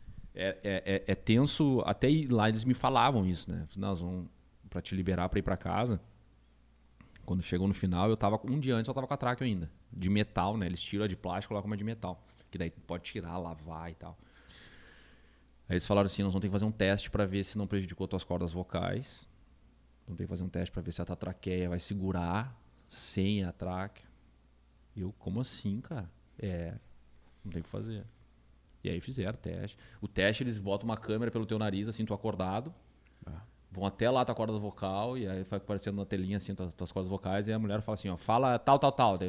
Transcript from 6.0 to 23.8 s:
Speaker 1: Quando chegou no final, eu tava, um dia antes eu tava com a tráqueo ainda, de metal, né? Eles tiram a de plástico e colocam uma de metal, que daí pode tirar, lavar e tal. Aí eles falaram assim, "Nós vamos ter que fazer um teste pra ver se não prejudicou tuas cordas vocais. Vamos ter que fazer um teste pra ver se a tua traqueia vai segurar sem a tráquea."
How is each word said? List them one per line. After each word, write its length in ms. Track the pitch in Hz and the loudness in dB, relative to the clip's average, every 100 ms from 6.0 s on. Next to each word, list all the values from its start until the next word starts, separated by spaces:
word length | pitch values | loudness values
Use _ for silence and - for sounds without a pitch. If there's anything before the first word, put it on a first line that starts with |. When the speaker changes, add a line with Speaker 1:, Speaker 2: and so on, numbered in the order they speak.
| - - - - - - - _ - - - - | -2 -20 -20 -20 -20 -20 -20 _ -20 -20 -20 -18
Speaker 1:
Quando 180 | - 92 | -4 -2
chegou 260 | - 90 98 | 0 2 2
no 60 | |
final, 340 | 95 95 90 104 | 2 2 4 4
eu 80 | 110 | 4
tava, 240 | 101 107 | 2 0
um 140 | - 143 | 0 -2
dia 160 | 131 | 2
antes 140 | 117 113 | 0 0
eu 60 | |
tava 120 | 135 131 | -4 -2
com 60 | |
a 40 | 143 | -2
tráqueo 280 | 123 123 | 0 0
ainda, 260 | 127 95 78 - - | 0 0 -2 -10 -16
de 160 | - 92 | -2 2
metal, 480 | 101 107 92 92 107 | 4 4 2 0 2
né? 80 | |
Eles 160 | 90 90 | -2 -2
tiram 240 | - 101 | -4 -2
a 40 | 104 | 0
de 60 | |
plástico 340 | 90 87 92 - | -2 -4 -4 -4
e 60 | |
colocam 160 | 104 104 | -4 -2
uma 60 | 104 | -4
de 80 | |
metal, 400 | 107 110 90 90 - - - | -4 -4 -6 -8 -14 -20 -14
que 60 | 87 | -4
daí 140 | 85 | -4
pode 320 | - - 87 | -6 -8 -8
tirar, 320 | - 107 85 90 | -6 -6 -6 -6
lavar 540 | 85 80 80 80 85 | -6 -8 -10 -10 -10
e 40 | |
tal. 220 | 82 85 82 - - - - - - - - - - - - - - - | -12 -14 -16 -20 -20 -20 -20 -20 -20 -20 -20 -20 -20 -20 -20 -20 -20 -2
Aí 60 | |
eles 120 | 90 - | -2 4
falaram 200 | 101 98 | 4 4
assim, 160 | - | 2
"Nós 100 | 98 | 0
vamos 80 | 95 | 2
ter 80 | 101 | 0
que 40 | |
fazer 120 | 98 | 0
um 80 | 107 | 0
teste 380 | 107 95 98 - | 2 2 2 0
pra 160 | 107 98 | 0 0
ver 180 | 98 | 0
se 140 | 95 104 | -2 -4
não 80 | 98 | -2
prejudicou 420 | 101 92 90 95 | -2 -2 -6 -4
tuas 160 | 95 | -4
cordas 280 | - 90 87 | -2 -2 -2
vocais. 760 | 87 87 90 90 101 139 - - - - - - _ - - - | -4 -4 -2 -2 -2 -6 -16 -20 -20 -20 -20 -20 _ -20 -20 -14
Vamos 100 | 85 | -8
ter 80 | |
que 60 | 90 | -6
fazer 120 | 87 | -4
um 60 | 90 | -4
teste 220 | 87 87 | -4 -4
pra 80 | 95 | -4
ver 120 | 85 | -6
se 100 | - | -6
a 20 | |
tua 120 | 85 87 | -6 -4
traqueia 520 | 90 90 95 92 87 | -6 -6 -4 0 0
vai 100 | 87 | -2
segurar 760 | - 101 95 90 87 98 127 - - - - | -4 -2 0 0 0 -2 -4 -10 -20 -20 -18
sem 580 | - - - 98 104 | -12 -6 0 2 2
a 80 | 90 | 0
tráquea." 540 | - 90 92 | -4 -6 -4